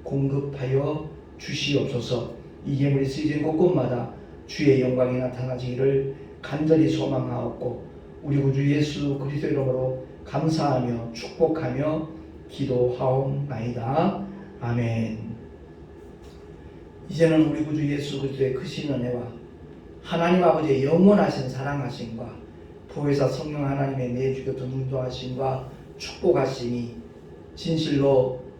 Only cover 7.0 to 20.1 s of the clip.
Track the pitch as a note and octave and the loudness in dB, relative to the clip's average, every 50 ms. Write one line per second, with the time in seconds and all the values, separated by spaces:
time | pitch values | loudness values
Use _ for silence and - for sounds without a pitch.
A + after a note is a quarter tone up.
7 | C3+ C#3 C3+ B2+ B2 B2 B2 A#2+ A#2+ A#2+ A#2 - - - A#2 - - - - - | 0 0 0 0 -2 -2 -2 -4 -4 -4 -6 -4 -6 -6 -6 -6 -12 -14 -16 -18
8 | - - - - - C#3+ C#3 C#3+ C#3 C3+ C3 C#3 C#3+ C#3+ D3 D3+ D3 - - D3 | -18 -18 -18 -12 -4 0 2 4 4 4 4 4 4 4 4 4 2 0 0 -2
9 | C#3+ C#3+ C#3 C#3 C3+ C#3 C#3+ C#3+ D#3 D3+ C#3+ C3+ C3 C3 B2 C3 C3 C3 - - | -2 -2 -2 -2 -2 -4 -4 -2 0 0 2 2 2 2 2 2 0 0 -2 -4
10 | - - - - - - - D3 D#3+ D#3+ - - D3 C#3+ C3 B2 B2 A#2+ A#2 A#2 | -8 -12 -16 -16 -16 -6 -4 0 0 2 2 2 2 2 2 2 2 0 -2 -2
11 | - - - - - - - - E3 D#3 D#3+ D#3+ - B2+ B2 C3+ D3 D#3 D#3 E3 | -4 -8 -10 -10 -10 -12 0 2 2 2 4 0 -2 -2 -2 0 0 0 0 -2
12 | D#3+ - - - - - - - - - - - C#3 B2+ B2 B2 B2 B2 B2 - | -4 -6 -10 -16 -16 -18 -18 -18 -18 -16 -6 -4 -2 0 2 2 2 2 2 0
13 | C3 C3 C3 C3+ C#3 C#3 C#3 C#3 C#3+ - A#2 A2+ A2+ A#2+ A#2 A#2 A2+ B2 C3+ D#3 | 0 2 2 2 2 0 -2 -4 -4 -4 -4 -4 -4 -4 -4 -4 -4 0 2 4
14 | F3 G3 G3 - - - - - - - - - - A#2+ A#2+ A#2+ A#2+ A#2 A2+ A2+ | 2 2 2 -2 -8 -10 -10 -14 -16 -16 -14 -6 -4 -2 0 0 0 0 0 0
15 | A2 A2 - - - - - - - - - - - - - - - - - - | -2 -2 -4 -8 -8 -10 -10 -12 -14 -18 -18 -18 -18 -20 -18 -20 -18 -20 -18 -20
16 | - - - - - - - - - - - - - - - - - - - - | -20 -20 -20 -20 -20 -20 -18 -18 -18 -18 -20 -18 -18 -18 -18 -18 -20 -20 -20 -20
17 | - - - D3+ E3 D#3+ D#3+ D#3 D3 C#3 - - D3+ D3 D3+ C#3+ C#3+ C#3+ C#3+ C3+ | -14 -8 2 4 6 6 8 6 4 4 2 -2 -2 -2 -2 0 0 0 0 -2
18 | - - C#3 C3+ C#3 C3 - - C3+ - - - - - - D3+ D3+ D3 C3+ A#2+ | -4 -4 -6 -4 -4 -4 -2 0 0 0 0 -4 -6 -6 -8 -6 -4 -4 -4 -2
19 | A#2+ B2 B2 A#2 A2+ - - - - - - - - - - - - - - - | -2 -2 -4 -4 -6 -10 -12 -16 -18 -18 -20 -20 -20 -18 -20 -18 -18 -20 -20 -18
20 | - - | -10 -4